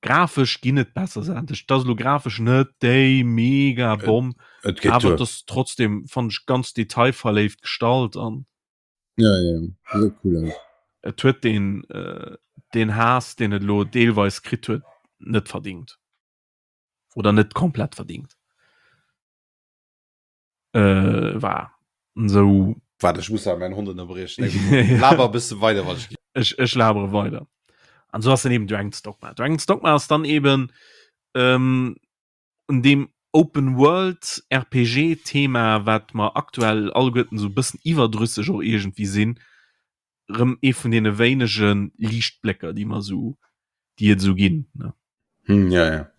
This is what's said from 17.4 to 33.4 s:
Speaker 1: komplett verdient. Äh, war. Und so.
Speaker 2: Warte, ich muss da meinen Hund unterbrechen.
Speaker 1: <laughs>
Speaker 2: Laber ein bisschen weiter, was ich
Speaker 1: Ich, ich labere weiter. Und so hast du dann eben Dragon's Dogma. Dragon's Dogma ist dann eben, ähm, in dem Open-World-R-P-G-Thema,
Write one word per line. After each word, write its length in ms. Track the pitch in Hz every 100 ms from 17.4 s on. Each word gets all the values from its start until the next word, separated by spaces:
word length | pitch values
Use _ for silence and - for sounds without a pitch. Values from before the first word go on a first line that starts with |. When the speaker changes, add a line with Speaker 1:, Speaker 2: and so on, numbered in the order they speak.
| 107
Speaker 1:
komplett 420 | - 175 131 -
verdient. 400 | - - - 139 _ _ _ _ _ _ _ _ _ _ _ _ _ _ _ _ _ _ _ _ _ _ _ _
Äh, 680 | 113 101 95 95 110 104 101
war. 320 | 101 - - _ _ _ _
Und 140 | - 110
so. 480 | 98 101 98 95 113 _ _
Speaker 2:
Warte, 200 | 90 87
ich 100 | 87
muss 140 | 107
da 120 | 107 90
meinen 180 | 92
Hund 140 | 98 101
unterbrechen. 560 | 90 87 92 90 -
Speaker 1:
<laughs> 560 | 120 101 98 135 110 127
Speaker 2:
Laber 240 | 127 131 120
ein 60 |
bisschen 280 | 117 117 98
weiter, 260 | 110 104 90
was 200 | 90 120
ich 60 | - _
Speaker 1:
Ich, 240 | - 117 -
ich 160 | 123
labere 380 | 127 113 104 98
weiter. 340 | 104 95 - - _ _ _ _ _ _
Und 100 | -
so 80 | 113
hast 140 | 131
du 40 | 131
dann 80 | 120
eben 100 | 101
Dragon's 360 | 104 101 -
Dogma. 300 | 104 - -
Dragon's 320 | - 127 160 -
Dogma 280 | 196 170 147
ist 140 | -
dann 140 | 151
eben, 480 | 151 151 143 135 127 _ _ _ _ _ _
ähm, 600 | 127 127 127 131 127 127 92 _ _ _ _ _ _ _
in 140 | 139
dem 280 | 127 143 143 _ _
Open-World-R-P-G-Thema, 2500 | 156